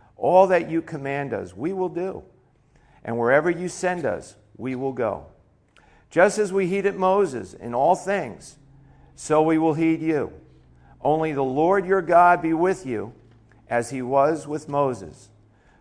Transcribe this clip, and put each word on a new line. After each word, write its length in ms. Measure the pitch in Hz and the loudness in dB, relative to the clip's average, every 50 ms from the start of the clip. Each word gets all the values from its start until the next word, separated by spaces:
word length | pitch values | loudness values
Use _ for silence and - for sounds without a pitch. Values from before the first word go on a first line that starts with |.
| _ _ _ - | _ _ _ -4
"All 300 | 92 131 170 185 190 190 | 0 4 6 6 6 6
that 220 | 185 175 - 147 | 4 2 0 0
you 120 | 160 165 | -4 -4
command 520 | 160 - - 151 139 139 139 143 143 139 117 | -4 -6 -8 -10 -8 -6 -6 -4 -4 -4 -6
us, 220 | 101 95 92 90 | -6 -8 -8 -10
we 160 | 90 120 170 | -8 -8 -6
will 160 | 196 190 185 180 | -4 -4 -6 -6
do." 360 | 156 170 175 190 - - - - _ _ _ _ _ _ _ _ _ _ _ _ _ _ - | -4 -6 -8 -8 -8 -12 -16 -20 _ _ _ _ _ _ _ _ _ _ _ _ _ _ -12
And 140 | - 117 117 | -8 -4 -2
wherever 320 | 117 117 131 147 151 180 | 2 4 4 4 4 2
you 180 | 175 165 180 180 | -2 -2 -4 -8
send 380 | 160 - - 180 180 180 156 | -8 -4 -4 -4 -4 -2 -4
us, 300 | 127 95 85 - - - _ _ _ _ - | -4 -4 -4 -8 -14 -20 _ _ _ _ -12
we 180 | 107 131 131 | -8 -8 -6
will 180 | 123 135 135 131 | -6 -6 -6 -4
go. 320 | 120 120 107 95 80 73 - - _ _ _ _ _ _ _ _ _ _ _ _ _ _ _ | -2 -2 -2 -2 -4 -10 -16 -20 _ _ _ _ _ _ _ _ _ _ _ _ _ _ _
Just 280 | - 160 175 208 202 208 | 2 4 4 4 4 2
as 140 | 214 190 | -4 -2
we 160 | 185 196 190 175 | 0 -2 0 0
heeded 280 | 185 196 185 196 196 | 0 0 -2 -2 -2
Moses 580 | 180 190 185 190 202 208 170 127 117 98 90 - | 0 0 2 2 2 2 0 -2 -6 -10 -12 -14
in 200 | - - 117 120 | -14 -12 -6 -2
all 220 | 120 135 156 185 | 0 2 2 2
things, 600 | - - 175 202 196 160 123 95 76 - - - - - - - - - - - _ - - - | 0 0 -4 -4 -4 -4 -6 -10 -14 -18 -20 -20 -20 -20 -20 -20 -20 -20 -20 -20 _ -20 -20 -20
so 260 | - - - 156 151 | -12 -4 0 4 4
we 160 | 156 160 160 160 | 4 4 4 2
will 160 | 160 160 151 | 2 2 2
heed 280 | 151 165 160 165 156 | 2 2 0 0 0
you. 320 | 156 160 160 147 117 80 - - - - - - _ _ - _ _ - - - | 0 -2 -2 -2 -2 -4 -8 -14 -20 -20 -20 -20 _ _ -20 _ _ -20 -14 -6
Only 320 | - 131 151 160 160 160 151 | -2 0 0 0 0 -2 -2
the 100 | 135 139 | -2 -2
Lord 420 | 131 131 135 156 170 190 202 190 | -2 0 2 2 2 2 2 2
your 160 | 180 190 190 | 2 0 0
God 400 | 175 151 170 170 175 175 175 165 | 2 4 6 6 8 8 6 4
be 120 | - 165 160 | 2 0 0
with 320 | 160 170 185 190 185 - | 2 2 0 0 -2 -4
you, 280 | 135 123 104 98 110 123 - - - - _ _ _ _ _ _ - | -6 -6 -6 -6 -8 -12 -18 -20 -20 -20 _ _ _ _ _ _ -4
as 220 | 117 120 120 - | -4 -2 -2 -4
he 100 | 139 131 | -6 -8
was 460 | 127 120 131 139 139 147 165 156 - 147 | -6 0 2 4 4 4 2 -2 -4 -8
with 200 | 147 151 - - | -10 -10 -8 -6
Moses. 600 | 143 143 143 135 127 107 98 78 - - - - _ _ _ _ _ _ _ _ _ _ | -2 -2 0 0 -2 -6 -10 -16 -20 -20 -20 -20 _ _ _ _ _ _ _ _ _ _